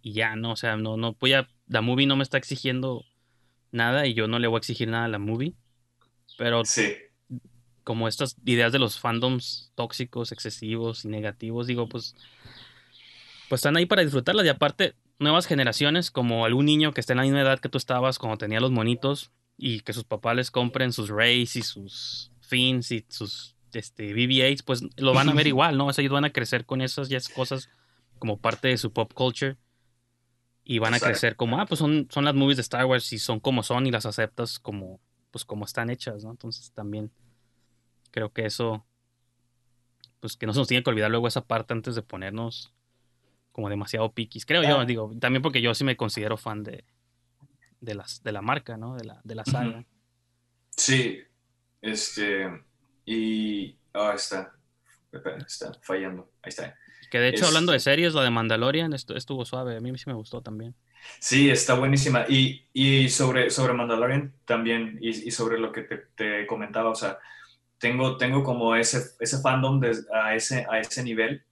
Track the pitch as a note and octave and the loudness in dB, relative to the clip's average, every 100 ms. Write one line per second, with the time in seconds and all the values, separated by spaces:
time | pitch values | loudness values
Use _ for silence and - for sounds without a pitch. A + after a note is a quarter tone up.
0 | A2 G#2+ A2+ A2 A#2 A2 A#2 A2 A2 A2 | -6 -2 -2 -2 -4 -2 -2 -2 -2 -2
1 | A#2 G#2+ C3 C3+ B2+ _ - A#2 A2+ B2+ | -4 0 4 4 2 _ -2 0 2 4
2 | C#3 C#3 C3 C3+ - C3+ C3 B2+ C3 A#2 | 4 4 2 -2 -2 -6 -2 -2 -4 -6
3 | - _ _ _ _ _ _ A#2 A#2 C3+ | -10 _ _ _ _ _ _ 0 2 2
4 | C#3 A2+ A2 A#2 A#2 A2+ - A#2 A2+ A2+ | 2 0 0 2 2 0 -2 -4 -2 0
5 | A#2 G#2 G#2 A2+ D3 - _ _ _ _ | -2 -2 -2 -2 -4 -8 _ _ _ _
6 | _ _ _ - A#2+ A#2 A2 A#2 G2+ - | _ _ _ -4 0 2 2 0 0 -2
7 | - _ _ B2 - - _ _ - A2+ | -14 _ _ -14 -14 -20 _ _ -6 -2
8 | A2+ - C3 - B2 A#2+ A#2 C3+ A#2 - | -2 -2 -6 -4 0 4 4 4 0 0
9 | B2 A2+ B2+ B2+ - - - - A#2 - | -2 0 0 0 -4 -12 -12 -8 -8 -6
10 | A#2+ A#2+ A#2 A2+ A2 - A2 A2+ A2+ A2+ | -8 -6 -8 -8 -10 -8 -6 -4 -4 -6
11 | G#2+ G#2+ G#2+ A2 A2+ A#2 A#2+ A#2+ A#2 A#2+ | -8 -6 -6 -8 -8 -6 -2 -2 -4 -6
12 | - - - _ - - - - _ - | -12 -16 -20 _ -20 -20 -20 -20 _ -20
13 | - - - - - C3 D3 D#3+ F3 G3+ | -20 -20 -20 -20 -4 0 2 2 4 4
14 | D#3 C#3 B2 G3+ E3+ C3+ D3 - F#3 - | 4 2 2 4 4 4 2 2 -2 -2
15 | _ _ D3 E3 F3 D3 B2 A2+ D3 E3 | _ _ 2 4 4 2 2 2 2 2
16 | F3 - A#2+ A2+ A2+ B2 D3 D3+ D3+ C3+ | 0 -2 0 2 4 4 4 4 4 0
17 | - B2+ C3+ C#3 C3+ C3+ B2 C3 - B2+ | 0 2 4 4 4 2 -2 -4 -2 0
18 | C3 B2+ A#2 A2 G#2+ A2 B2+ B2 A2 A#2+ | 0 -2 -6 -4 -2 0 2 2 2 2
19 | C3+ C#3 - _ _ - C3 A2 - A2+ | 0 -2 -8 _ _ -8 -6 -6 -6 -10
20 | - G#2 A#2 A#2+ A#2+ B2+ B2 C3 B2+ A#2+ | -6 -4 0 0 0 0 0 0 -2 -2
21 | G#2 G#2+ A#2 B2 A#2+ B2 A2+ G2+ G2 - | -4 2 4 4 2 -2 -6 -8 -14 -12
22 | - - - _ - B2+ B2+ B2+ A#2+ A#2 | -10 -10 -14 _ -4 2 2 2 -2 -6
23 | - - G#2 - - _ _ A#2 - - | -8 -12 -10 -10 -16 _ _ -12 -12 -12
24 | G#2 G#2+ B2 C3 C3 C#3 - B2 - - | -6 0 2 4 4 2 -2 -4 -4 0
25 | C3+ B2+ D3 D#3 D#3 C3 E3 C#3 C#3 C#3 | 4 6 6 6 4 4 4 4 0 0
26 | C#3 C#3 D3 C3+ A2+ A#2+ A#2 C3 B2+ - | 2 2 0 -2 -2 -2 -2 -4 -4 -4
27 | C3 C3 - - B2+ C3 - _ _ _ | -4 -4 -4 -6 -4 -4 -8 _ _ _
28 | _ - A2 G#2 A2+ A2+ C3 B2 A2 A#2 | _ -6 -4 0 -2 2 0 2 0 -2
29 | A2 - B2+ - C#3 C3+ _ _ _ _ | -4 0 0 0 -4 -4 _ _ _ _
30 | _ _ _ _ _ _ - A#2 A2 A#2+ | _ _ _ _ _ _ -4 0 2 4
31 | - G#2+ A#2 - A#2 C3 G#3 D#3+ D3+ D3+ | 2 2 0 0 -2 0 -2 0 2 2
32 | C3 D3 C#3+ C#3 C#3 C3 A#2+ B2 C3 B2+ | 0 0 2 4 4 2 0 0 2 2
33 | - A2 - A2 C#3 B2 - B2 C3 A#2+ | 0 -6 -4 -2 0 0 0 0 2 0
34 | G#2+ G#2 G#2+ - A#2 - - G#2 F#2 F#2+ | -2 -2 -4 -4 -8 -8 -10 -10 -12 -16
35 | _ _ _ - - G#2 G2+ - A#2 B2 | _ _ _ -14 -10 -10 -6 -6 -4 -6
36 | - G#2 A2 B2 A#2+ A2 - - G#2 G#2+ | -8 -12 -14 -14 -12 -14 -16 -12 -8 -8
37 | G#2+ _ _ _ _ _ _ _ _ _ | -10 _ _ _ _ _ _ _ _ _
38 | _ - G#2+ - A2 - A#2 A2 _ _ | _ -6 -6 -4 -4 -2 -2 -4 _ _
39 | _ _ _ _ _ _ _ _ _ _ | _ _ _ _ _ _ _ _ _ _
40 | - _ A2+ - A2 A#2+ C3 B2 B2+ A2 | -20 _ -14 -8 -2 0 2 2 2 2
41 | G#2+ A#2 A#2 B2+ - A2+ A2 A2+ A#2 A2+ | 2 2 0 -2 -2 -4 -2 -6 -4 -8
42 | G#2+ F#2+ F#2+ G#2+ A#2 - - _ _ _ | -8 -10 -8 -8 -8 -10 -16 _ _ _
43 | _ _ _ _ _ - G2+ G2+ G2+ A2 | _ _ _ _ _ -8 -6 -4 -4 -2
44 | A2 - A2+ A2+ - E3 D3+ C#3+ A#2+ A#2 | -2 -2 -8 -10 0 2 4 4 2 -2
45 | G#2+ A2+ C3 C3 D3+ C3 A#2+ A2+ C#3 A#2+ | -4 -2 0 2 2 2 2 2 0 0
46 | A2+ - G#2+ A2 A2+ G#2+ G#2+ - _ _ | -2 -2 -4 -4 -6 -10 -10 -14 _ _
47 | _ _ _ _ - _ _ _ A2+ G#2 | _ _ _ _ -20 _ _ _ -10 -10
48 | F#2 - A2+ G#2 G#2+ C#3+ A#2+ A2 A#2 B2+ | -10 -10 -8 -4 -2 -2 -4 -12 -10 -12
49 | A2+ - A2+ A2 A2 A#2+ A#2+ A2+ - _ | -14 -18 -14 -10 -4 -2 -2 -6 -18 _
50 | _ _ _ _ _ _ _ - - C3+ | _ _ _ _ _ _ _ -2 2 2
51 | A#2 F#2 - _ _ _ _ _ G#2+ G#2+ | 2 -6 -16 _ _ _ _ _ -8 -6
52 | - G#2 G#2 G2 F#2 E2+ _ _ _ _ | -6 -4 -2 -2 -4 -10 _ _ _ _
53 | - A2+ A2 A2 G#2+ G#2 F#2+ - _ G2+ | -6 -2 0 0 -2 -4 -8 -14 _ -2
54 | G#2 G2 - F#2+ F#2 _ _ _ _ _ | -2 -2 -4 -6 -8 _ _ _ _ _
55 | _ - - - - - - - - F#2+ | _ -12 -10 -10 -12 -12 -12 -14 -6 -6
56 | F#2+ F#2 F2+ _ - - E2+ - - - | -6 -10 -16 _ -14 -12 -12 -16 -20 -20
57 | - A#2+ B2 B2+ F3 D#3+ F3 C#3 C3+ D3 | -4 2 2 4 4 4 4 4 4 4
58 | E3+ D#3 B2+ A#2 A2+ A2+ B2 D#3 E3 C#3 | 4 2 2 2 0 2 2 0 -2 -4
59 | - - - C3+ A#2 B2+ B2+ A2+ A#2+ B2+ | -8 -10 -8 -8 -6 -6 -6 -6 -8 -8
60 | C#3+ A#2 G#2+ A#2+ B2 G#2+ A#2 - _ _ | -8 -10 -10 -12 -10 -12 -12 -16 _ _
61 | - - - C3 C#3+ B2+ - B2 C3+ C#3 | -20 -8 2 6 6 6 4 4 4 4
62 | C#3 B2 - C3+ C3 - _ C3 C3+ C3+ | 4 2 4 4 4 0 _ 2 4 6
63 | B2+ - C3 B2+ A#2+ - B2+ B2 A#2 A2+ | 4 4 4 4 2 2 2 2 0 2
64 | B2 C#3 C#3+ _ - A2+ A2+ A#2 A2+ A2 | 2 2 -2 _ -2 0 2 0 -2 -4
65 | A2+ A2 A2+ A#2 A2+ A2+ A2+ A2+ A2 G#2 | -4 -4 -6 -4 -2 0 -2 -6 -10 -12
66 | - - G#2+ G#2 G#2 A2+ G#2 A2 A2+ A2+ | -12 -6 -4 -2 -4 -6 -4 -2 0 0
67 | G2+ - - - - _ _ _ A#2+ B2 | -4 -6 -16 -20 -20 _ _ _ -2 0
68 | C3 - B2+ C3+ C3+ A#2+ A2+ A2+ A#2 B2+ | 0 0 0 2 0 0 2 2 2 0
69 | - _ A#2 C#3 C3+ B2+ C3+ C#3 A#2+ A2+ | -4 _ -4 0 2 2 2 2 2 0
70 | - A2 A2 A2+ - B2+ A2 A2+ A2 - | -2 0 0 0 -2 -4 -2 -2 -2 -6
71 | B2 A2+ A2+ C#3+ _ | -4 0 0 -2 _